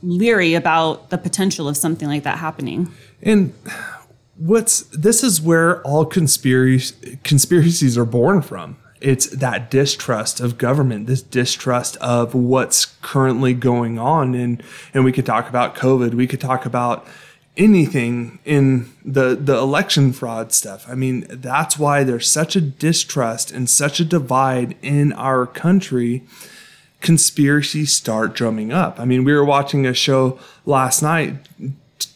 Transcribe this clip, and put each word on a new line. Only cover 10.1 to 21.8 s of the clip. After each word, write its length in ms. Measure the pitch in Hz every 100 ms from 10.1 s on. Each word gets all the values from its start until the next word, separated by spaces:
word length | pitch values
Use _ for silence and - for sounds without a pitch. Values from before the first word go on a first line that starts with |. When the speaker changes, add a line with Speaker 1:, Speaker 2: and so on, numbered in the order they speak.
| 113 110 -
Speaker 2:
of 180 | 123 117
government, 500 | 120 143 135 107 110
this 140 | 131
distrust 760 | - 127 123 - - 123 120 -
of 360 | 123 120 117
what's 520 | 127 123 131 123 - - _
currently 520 | - 226 135 120 131
going 460 | 123 123 120 117 113
on. 360 | 120 160 131 123
And, 280 | 123 120 - - -
and 120 | 139 131
we 60 |
could 140 | 127 127
talk 220 | 113 120
about 280 | 123 123 -
covid, 400 | 131 131 120 117
we 120 | 123
could 140 | 135
talk 240 | 131 131 -
about 420 | 123 120 113 - - - _ _ -
anything 800 | 208 196 151 139 120 120 117 - -
in 440 | 147 135 131 117 _
the, 320 | - 139 127 123
the 220 | 143 127
election 560 | 135 143 202 - 139
fraud 400 | 120 123 113 117
stuff. 320 | - 107 98 -
I 80 | 127
mean, 300 | 131 127 -
that's 480 | 127 127 135 160
why 280 | 147